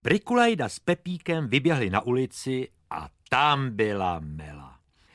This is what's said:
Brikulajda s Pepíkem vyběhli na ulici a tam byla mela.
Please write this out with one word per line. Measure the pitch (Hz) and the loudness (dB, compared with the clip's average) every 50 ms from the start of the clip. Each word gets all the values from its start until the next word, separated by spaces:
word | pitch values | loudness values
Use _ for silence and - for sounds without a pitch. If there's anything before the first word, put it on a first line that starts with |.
| _ | _
Brikulajda | 156 170 208 - - 247 240 240 233 226 165 143 - | 2 2 2 2 0 2 4 4 2 2 0 -4 -6
s | - - | -6 -4
Pepíkem | _ - 175 - _ 180 180 165 - - 170 160 151 | _ -2 -2 -2 _ -8 -8 -6 -4 -4 -2 -2 -2
vyběhli | 110 117 143 127 165 160 135 117 95 | 2 2 4 4 4 2 2 0 2
na | 92 104 | 0 0
ulici | - 123 123 127 131 123 - - - 131 131 127 127 - _ _ _ _ | 2 2 0 0 0 -2 -6 -8 -6 -4 -4 -4 -4 -8 _ _ _ _
a | 80 78 76 - _ _ _ - | -10 -10 -10 -12 _ _ _ 0
tam | 127 127 143 151 147 139 135 127 | 2 4 4 4 4 2 0 -4
byla | 110 101 110 107 101 101 95 90 87 80 | 0 0 0 0 2 0 0 -2 -2 -4
mela. | 78 76 76 78 76 76 73 71 69 67 - _ _ _ _ _ _ _ | -6 -10 -12 -12 -12 -14 -16 -16 -18 -20 -20 _ _ _ _ _ _ _